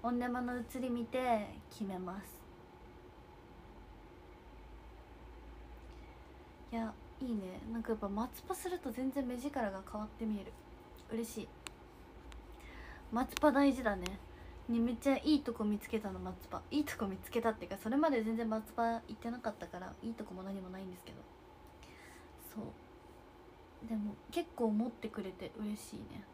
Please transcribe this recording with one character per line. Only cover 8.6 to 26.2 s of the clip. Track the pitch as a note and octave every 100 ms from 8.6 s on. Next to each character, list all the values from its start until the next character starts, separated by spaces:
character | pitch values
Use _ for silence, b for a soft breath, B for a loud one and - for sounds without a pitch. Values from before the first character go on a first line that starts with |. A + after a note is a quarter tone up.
| F#4
る | F4+
と | C4
全 | A3+ C4
然 | C4+ B3+
目 | B3
力 | C#4 C#4+ G#3+
が | F#3+ G3
変 | G#3+
わ | G#3+
っ |
て | - A3+
見 | G#3
え | F#3+
る。 | - - - - - -
嬉 | A3+ A3+
し | -
い。 | - - - - - - - - - - - B B B B B B
松 | A3+ C4 -
パ | D4+
大 | C4+ C#4+
事 | B3+
だ | A#3 G3
ね。 | F3 G3 - B B B -
に | A#3
め | A#3
っ | A#3
ち | C#4
ゃ | C4+
い | - D4
い |
と | C#4+
こ | A3+
見 | G#3+ G#3
つ | -
け | A3
た | G#3+
の、 | F#3
松 | F#3 F#3 -
パ。 | F3 -
い | C#4+
い |
と | D4 -
こ | G3
見 | F#3+
つ | -
け | A#3
た | A3+
っ |
て | A3
い | F3
う |
か、 | G3
そ | A3
れ | C4+
ま | D#4+
で | B3+
全 | A3 A3+
然 | A3+
松 | A3 A3
パ | - A#3 A#3
行 | -
っ | A3
て | A#3
な | A#3+
か | A3+
っ | G3+
た | F3
か | F3
ら、 | F#3 G3
い | A3+
い |
と | A3+ G#3+
こ |
も | F#3
何 | F#3+ G3
も | F#3
な | F#3
い |
ん | F#3+
で | F3+
す | -
け |
ど。 | C#3 - - - - - - B B B B B - -
そ | A3
う。 | - - - - - - - - - - - - A3+
で | A3
も、 | G#3 G#3 -
結 | - E4 -
構 | A3+
持 | G#3+ B3
っ |
て | - A3
く | A3
れ | F#3+
て | F#3 F#3+ -
嬉 | G#3 G#3
し | -
い | -
ね。 | A3 F#3+